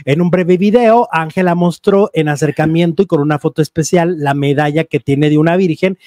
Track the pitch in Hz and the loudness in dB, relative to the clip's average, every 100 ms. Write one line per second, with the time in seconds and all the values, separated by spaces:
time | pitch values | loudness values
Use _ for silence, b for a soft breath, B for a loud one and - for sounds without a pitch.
0 | 143 147 175 180 170 180 202 240 226 233 | -4 0 0 0 0 0 2 2 4 2
1 | 240 160 160 190 180 175 175 - - 196 | 0 -4 -4 -2 -2 0 0 -2 0 2
2 | 180 160 151 143 151 151 156 165 175 160 | 0 0 -2 -2 -2 0 0 0 0 0
3 | 196 156 151 147 156 - 147 - 147 175 | 0 0 0 -2 -2 -2 -4 -4 -2 0
4 | 170 165 143 143 143 143 151 151 160 143 | 0 -2 -4 -2 0 0 0 -2 -4 -4
5 | - 139 151 151 165 175 185 151 190 190 | -2 0 2 2 2 2 0 0 -4 -4